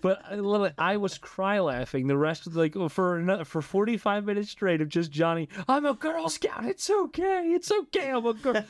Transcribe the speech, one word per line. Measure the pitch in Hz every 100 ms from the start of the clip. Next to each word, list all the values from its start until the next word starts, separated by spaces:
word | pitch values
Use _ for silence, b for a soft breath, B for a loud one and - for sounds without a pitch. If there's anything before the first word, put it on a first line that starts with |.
But | 185 190 -
I, | 202
literally, | 202 208 196 147
I | 170 208
was | 196 -
cry | - - 190 208
laughing | 170 123 127 139 131
the | 139
rest | 151 160 -
of |
the, | 165
like, | 160 170 170
for | - 180 175
ano-, | 175 190
for | 151 165
forty-five | 147 190 214 220 208 202
minutes | 208 202 208
straight | - 196 165
of | 156
just | 170 170
Johnny, | 143 165 165 151 196 180
I'm | 269 294
a |
Girl | 247 311 330 320
Scout. | - - -
It's | 226 381 -
okay. | 415 320 - 381 381 339
It's | 349 -
okay. | 415 311 - 277
I'm | 254 233
a |
girl. | 220 262 220